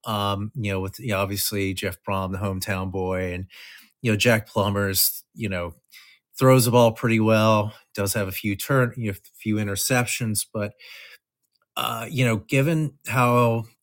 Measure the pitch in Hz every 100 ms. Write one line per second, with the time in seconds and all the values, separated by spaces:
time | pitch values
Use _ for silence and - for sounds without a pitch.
0 | - 107 101 98 107 - 101 95 95 -
1 | 120 98 98 101 - 101 98 95 98 -
2 | - 95 92 92 101 92 98 95 95 95
3 | 92 92 92 90 92 - - - _ _
4 | 117 104 120 110 - 113 101 101 101 95
5 | - - _ - 107 92 87 - _ -
6 | - _ _ - 131 131 123 120 117 110
7 | 120 113 110 110 110 110 104 - _ -
8 | 101 110 95 - 104 98 - 139 120 123
9 | 107 95 _ - 110 107 101 98 - 127
10 | 113 - 113 104 - 107 104 _ - -
11 | - - _ _ _ _ _ - 120 117
12 | - - 123 113 - 135 143 160 151 _
13 | - 127 123 120 117 113 110 _